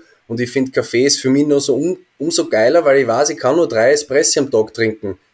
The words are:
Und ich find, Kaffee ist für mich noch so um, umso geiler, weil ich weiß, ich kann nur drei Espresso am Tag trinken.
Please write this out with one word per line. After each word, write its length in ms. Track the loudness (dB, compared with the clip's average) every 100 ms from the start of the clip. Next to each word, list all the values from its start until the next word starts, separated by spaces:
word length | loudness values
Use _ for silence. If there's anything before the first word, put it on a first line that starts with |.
| -18 _ -12
Und 100 | -6
ich 100 | -4
find, 220 | -2 -2
Kaffee 320 | -4 -2 0
ist 160 | 0 0
für 80 | 0
mich 160 | 0 2
noch 120 | 0
so 140 | 0
um, 240 | -2 -2 -6 _ _
umso 300 | -4 -2 -2
geiler, 360 | 0 2 2
weil 160 | 4 2
ich 60 | 2
weiß, 220 | 0 -2
ich 80 | -2
kann 180 | 0 0
nur 120 | 0
drei 240 | 2 2
Espresso 480 | 2 0 0 0 0
am 100 | 0
Tag 220 | 0 -2
trinken. 460 | -2 -4 -4 -10 -12 _